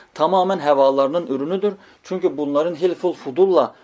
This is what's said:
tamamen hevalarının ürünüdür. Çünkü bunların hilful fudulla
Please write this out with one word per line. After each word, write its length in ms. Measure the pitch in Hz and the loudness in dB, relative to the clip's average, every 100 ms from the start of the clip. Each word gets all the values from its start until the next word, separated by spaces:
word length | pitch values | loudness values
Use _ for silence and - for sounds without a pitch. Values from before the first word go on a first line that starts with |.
| _ | _
tamamen 440 | - 156 190 185 190 | -2 0 2 0 0
hevalarının 680 | 143 139 135 135 135 170 156 | 0 4 4 2 0 -2 -4
ürünüdür. 480 | 135 151 185 208 196 - _ | -6 -4 -2 -4 -6 -20 _
Çünkü 340 | - 185 180 143 | -10 -4 -2 -2
bunların 380 | 143 143 165 | -2 -2 -2
hilful 380 | 151 180 165 185 | -2 -2 -2 -6
fudulla 640 | - 143 131 190 170 117 - | -6 -6 0 4 4 0 -4